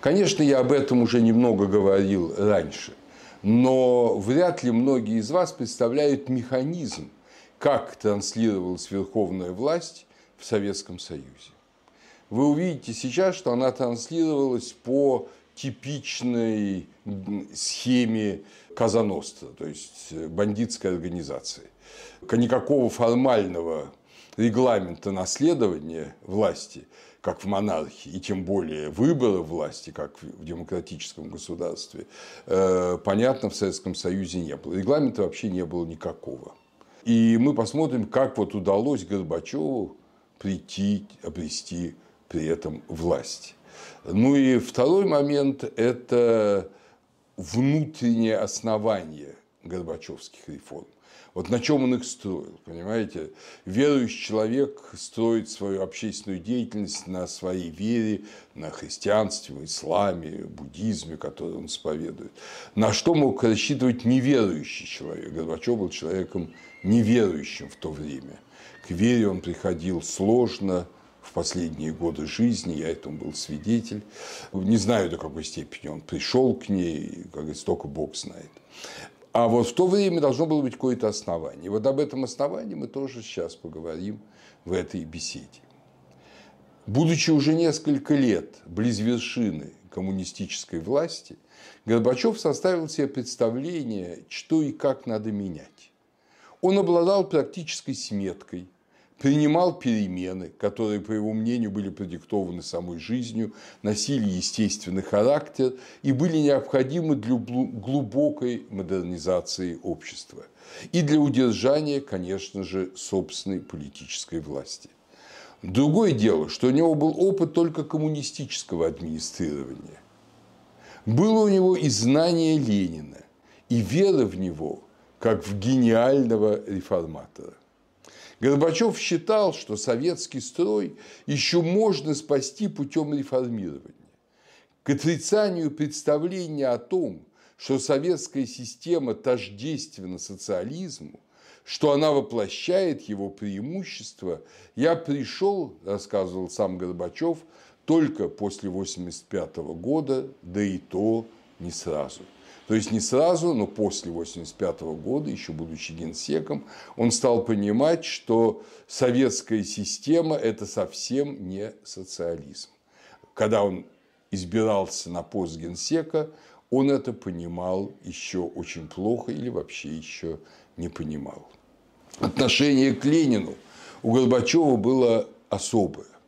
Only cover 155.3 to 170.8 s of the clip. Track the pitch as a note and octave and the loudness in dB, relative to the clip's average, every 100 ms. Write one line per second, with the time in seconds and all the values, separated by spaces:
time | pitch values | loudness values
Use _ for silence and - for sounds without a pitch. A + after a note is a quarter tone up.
155.3 | - - D#2 E2 D#2 - D#2+ E2 - - | -8 -8 -8 -8 -10 -10 -10 -10 -8 -4
156.3 | D2 - C#3+ - - - - A#2 A#2 C3 | -4 -2 -8 -8 -20 -18 0 0 2 4
157.3 | A#2+ A#2 A2 G#2 G#2+ D3 E3+ - - - | 2 2 0 2 2 4 2 -2 -10 0
158.3 | A2+ A2+ G#2+ - - _ - B2+ B2 C3 | 4 4 2 -12 -20 _ 0 2 4 2
159.3 | - - A2 F#2+ - G2 - - E3 D#3+ | 2 -2 -2 -2 -6 -8 -6 0 2 2
160.3 | D3+ A2+ G#2+ G2+ - F#2 - - C3 C#3+ | 0 -2 -2 -6 -4 -4 -6 -4 -2 -2
161.3 | - F#2 F#2+ G#2+ G#2+ - - F#2 - E2+ | -6 -8 -8 -8 -12 -18 -16 -14 -6 -6
162.3 | E2+ C#2+ C#2 - _ _ _ - - _ | -6 -10 -16 -18 _ _ _ -20 -20 _
163.3 | - A2 A2 G2+ F#2 - _ _ _ _ | -2 2 4 2 0 -10 _ _ _ _
164.3 | G2 F2+ G#2+ A2 G2+ F#2 - E2+ F2 E2 | -8 -2 0 2 2 0 -6 -8 -8 -6
165.3 | G#2+ F2 D#2+ E2+ F2 - D#3+ D#3 D#3 D#3 | -6 -6 -6 -10 -8 -2 -2 0 -4 -4
166.3 | - - - _ B2+ C3+ C#3 C3+ A#2+ - | -10 -20 -20 _ 2 4 2 0 -8 -8
167.3 | E2+ E2+ F2 F2+ F#2 G2 - - E2+ - | -8 -8 -6 -2 -2 -4 -10 -14 -12 -6
168.3 | F#2 F2 - F2 - D#2 - G2+ A#2+ - | -4 -4 -6 -10 -12 -12 -4 -2 -2 -4
169.3 | D3 B2 A#2+ - - D2 D#2+ - - E2 | -6 -6 -6 -8 -12 -10 -10 -12 -10 -8
170.3 | D2+ - - _ - | -10 -14 -20 _ -10